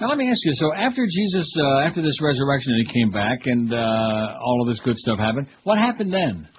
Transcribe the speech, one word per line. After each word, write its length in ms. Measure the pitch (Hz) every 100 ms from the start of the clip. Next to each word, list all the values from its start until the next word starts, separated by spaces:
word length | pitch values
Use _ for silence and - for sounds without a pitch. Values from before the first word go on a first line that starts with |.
Now, 80 | 233
let 100 | 294
me 120 | 254
ask 80 | 226
you, 80 | 165
so 180 | 131 156
after 320 | 180 247 254
Jesus, 480 | 226 170 208 185 151 165
uh, 200 | 143 135
after 200 | 156 170
this 180 | 156 135
resurrection 520 | 147 131 139 139 127
and 120 | 113 113
he 60 |
came 180 | 123 113
back 360 | 101 104 123 131
and, 260 | 120 113
uh, 640 | 117 113 110 110 107 107 127
all 200 | 120 123
of 60 | 120
this 120 | 110
good 100 | 123 110
stuff 200 | 120 107
happened, 300 | 107 120 139 -
what 140 | 196 214
happened 340 | 233 233 196
then? 340 | 190 156 87 76